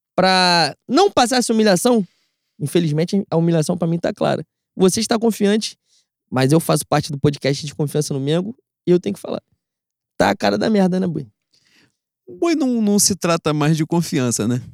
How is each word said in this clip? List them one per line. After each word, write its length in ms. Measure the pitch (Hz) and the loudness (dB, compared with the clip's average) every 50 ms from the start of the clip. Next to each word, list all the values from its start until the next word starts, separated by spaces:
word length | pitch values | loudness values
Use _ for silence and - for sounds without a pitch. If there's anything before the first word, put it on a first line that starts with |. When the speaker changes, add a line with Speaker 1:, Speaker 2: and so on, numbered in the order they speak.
| _ _ _ | _ _ _
Speaker 1:
pra 640 | - 180 190 185 185 185 180 175 170 160 139 - _ _ - | 0 2 4 4 4 4 4 4 2 2 0 -4 _ _ -2
não 220 | 233 311 392 403 | 2 2 2 4
passar 260 | - - 247 226 262 247 | 4 2 2 2 2 0
essa 140 | 226 - 226 | 0 0 2
humilhação, 540 | 220 214 214 185 165 - 240 247 226 180 - _ _ _ _ _ _ _ _ _ - | 2 4 4 4 2 2 2 2 2 0 -4 _ _ _ _ _ _ _ _ _ -8
infelizmente 640 | - 139 - 175 175 156 147 156 170 - - 196 - - | -6 -2 0 0 0 0 0 -2 -2 0 -2 -2 -2 -2
a 60 | - | -2
humilhação 400 | 165 165 170 170 160 147 - 175 | 0 0 2 2 0 0 0 -2
pra 120 | 175 175 165 | -2 -2 -2
mim 100 | 165 170 | -2 -2
tá 140 | - 165 208 | -2 -4 -4
clara. 320 | - 156 147 135 - 160 _ _ _ _ _ - | -2 -2 -2 -2 -2 -6 _ _ _ _ _ -2
Você 240 | - 185 185 - 226 | 2 2 2 2 0
está 180 | 220 - 240 220 | -2 -2 -2 0
confiante, 580 | 226 233 202 - 208 196 208 226 - - - _ _ _ _ _ _ _ _ _ _ - | 0 0 0 0 0 0 0 0 -2 -6 -10 _ _ _ _ _ _ _ _ _ _ -6
mas 220 | - 127 135 135 151 | -2 0 2 4 4
eu 80 | 170 | 2
faço 260 | - - 156 147 - | 2 2 -2 -2 -2
parte 240 | - 139 147 - - | 0 -2 -2 -2 -2
do 80 | 147 139 | -6 -2
podcast 460 | - 151 143 - - 135 143 139 160 | -2 -2 -2 -2 -2 -4 -4 -4 -6
de 80 | 147 - | -10 -6
confiança 380 | - 156 139 - 151 151 - 151 | -6 -6 -4 -2 -4 -4 -4 -4
no 60 | 135 | -4
Mengo 340 | 135 143 156 170 185 208 247 _ _ _ _ _ - | -2 -2 -2 -2 -2 -6 -10 _ _ _ _ _ 0
e 40 | - | 2
eu 100 | 175 175 | 2 2
tenho 140 | - 202 202 | 0 -2 -8
que 60 | - | -8
falar. 220 | - - - - - _ _ _ _ _ _ _ _ _ _ _ _ _ _ | -8 -10 -10 -10 -12 _ _ _ _ _ _ _ _ _ _ _ _ _ _
Tá 140 | - 180 196 | 0 0 0
a 60 | 202 | 0
cara 200 | - - 202 202 208 | 0 0 0 0 0
da 100 | 208 - | 0 0
merda, 300 | 220 202 190 180 180 185 | 2 2 2 2 0 -2
né, 60 | 190 | -2
boi? 200 | 180 151 156 139 107 _ _ _ _ _ _ _ _ _ _ _ _ _ _ _ _ _ _ _ - 359 359 | -4 -4 -6 -8 -12 _ _ _ _ _ _ _ _ _ _ _ _ _ _ _ _ _ _ _ -16 -8 -4
Speaker 2:
Boi, 160 | 359 339 330 | -2 0 0
não, 260 | 294 294 254 240 233 214 | 0 0 0 0 0 2
não 160 | 202 202 208 | 2 2 2
se 180 | - - 202 | 2 0 -2
trata 360 | - - 170 165 170 - 160 151 | -2 0 0 0 0 0 -2 0
mais 220 | 151 147 147 165 | 0 2 2 2
de 80 | 151 156 | 0 0
confiança, 600 | - 170 170 160 - - 147 127 123 113 - 104 | 0 0 -2 -2 0 -2 -2 0 0 -2 -2 -2
né? 160 | 117 120 123 110 - | -2 -2 -4 -6 -10